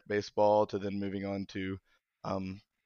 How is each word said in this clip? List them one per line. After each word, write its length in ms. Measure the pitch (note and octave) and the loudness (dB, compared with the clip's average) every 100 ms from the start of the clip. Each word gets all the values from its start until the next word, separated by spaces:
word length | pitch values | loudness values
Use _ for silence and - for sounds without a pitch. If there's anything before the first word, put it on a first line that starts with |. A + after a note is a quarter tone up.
| - | 0
baseball 580 | G#2 - - G#2 G#2+ G#2 | -2 0 2 6 6 4
to 120 | G2+ | 0
then 200 | G2+ G2+ | -4 -4
moving 260 | G2+ G2 G2 | -4 -4 -4
on 200 | G2 F#2+ | -4 -6
to, 320 | G2 F#2+ G2 _ _ _ _ | -6 -6 -6 _ _ _ _
um, 380 | A2 F#2+ F#2+ F#2+ _ _ | -6 -4 -6 -10 _ _